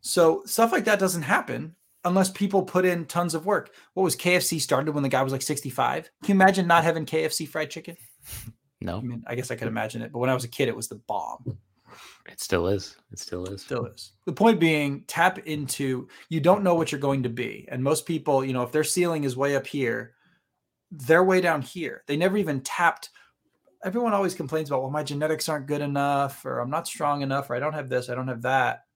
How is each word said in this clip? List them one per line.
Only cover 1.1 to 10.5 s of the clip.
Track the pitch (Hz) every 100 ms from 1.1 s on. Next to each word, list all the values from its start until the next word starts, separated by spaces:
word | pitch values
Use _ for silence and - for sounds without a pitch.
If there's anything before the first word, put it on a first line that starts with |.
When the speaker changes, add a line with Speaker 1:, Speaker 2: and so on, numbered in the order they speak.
| 180
Speaker 1:
happen | 135 233 - 120 160 - _ _
unless | 180 185 185
people | 190 202 196
put | - 180
in | 185 175 160
tons | 175 175
of | 156 170
work. | 196 - - _
What | -
was | 185 -
K | 175 180
F |
C | 180 165
started | - - 151
when | 147
the | 139
guy | 127
was, | 135
like, | 135
sixty-five? | - 147 139 123 120 143 160 _
Can | - 196
you |
imagine | 190 190 175
not | 170
having | 165 165
K | 156 160
F | 160
C | - 156
fried | 160 151
chicken? | 165 160 170 - _ - - - - _ _
Speaker 2:
No. | 90 90
Speaker 1:
I |
mean, | 123 117 113
I |
guess | 123 127
I | 120
could | 113
imagine | 110 110 117
it, | 113
but | 120
when | 127
I |
was | 127
a |
kid, | 120